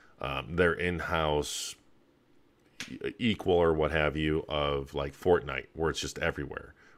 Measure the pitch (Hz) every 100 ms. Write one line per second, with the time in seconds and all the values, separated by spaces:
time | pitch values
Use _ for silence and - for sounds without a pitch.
0 | - - 67 67 64 85 87 - 90 85
1 | 78 82 78 73 73 - - - _ _
2 | _ _ _ _ _ _ _ - - -
3 | - - 120 101 98 87 82 78 76 80
4 | 76 73 78 78 - 73 73 71 69 71
5 | 71 - 92 87 73 65 - - 80 73
6 | - - 82 80 69 - - - -